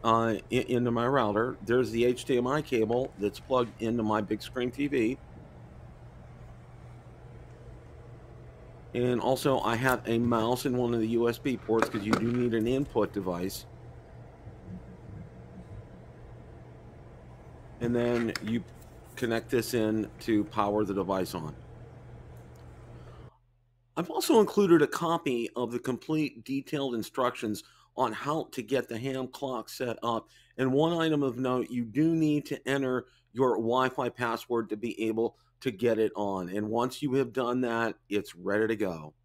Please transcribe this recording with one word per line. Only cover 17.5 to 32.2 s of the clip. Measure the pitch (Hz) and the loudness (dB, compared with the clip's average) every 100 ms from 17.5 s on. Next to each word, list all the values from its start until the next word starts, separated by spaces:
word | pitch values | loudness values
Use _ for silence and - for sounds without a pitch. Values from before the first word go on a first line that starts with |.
| - - - | -18 -18 -4
And | 120 | 0
then | 120 120 120 117 - | 2 2 2 0 -4
you | 107 117 - - - - - | -4 -4 -4 -18 -20 -20 -18
connect | - 120 113 - | -6 -2 -2 0
this | 123 113 | 0 2
in | 123 110 110 107 - | 2 2 2 -2 -6
to | - 107 | 2 2
power | 104 107 104 104 | 2 0 2 2
the | 101 | 2
device | 98 92 95 90 90 | 0 0 0 0 -4
on. | 78 - - - - - - - - - - - - - - - - - - _ _ _ _ _ _ | -8 -10 -16 -18 -18 -18 -18 -18 -18 -18 -18 -20 -20 -20 -18 -18 -18 -18 -20 _ _ _ _ _ _
I've | - 170 | -6 -2
also | - - 254 | -2 8 8
included | 202 - 202 170 | 8 6 8 8
a | 147 | 8
copy | - 165 170 156 123 117 | 2 0 2 2 0 -2
of | - 120 | -2 -2
the | 120 | -2
complete | 127 120 - 156 151 - 110 | -2 -4 -2 0 0 -4 -6
detailed | 135 135 151 139 | -6 -4 -2 -2
instructions | 117 - - 127 - 113 104 - _ _ | -2 -4 0 0 0 -4 -4 -8 _ _
on | - 123 | 0 0
how | 107 139 156 - | 0 -2 -2 -2
to | - | -8
get | 107 131 120 | -2 -2 0
the | 113 | -6
ham | 131 131 131 | -4 -4 -6
clock | - 139 123 - | -6 -4 -4 -8
set | - 123 113 | -6 -4 -2
up. | 117 113 - - _ - | -2 -2 -4 -20 _ -2
And | 131 | 2
one | 135 160 170 | 4 4 4
item | 160 151 | 2 2
of | 139 120 | 2 0
note, | 127 127 113 | 0 0 0
you | 123 | -4
do | 117 107 160 | -2 2 4
need | 165 | 4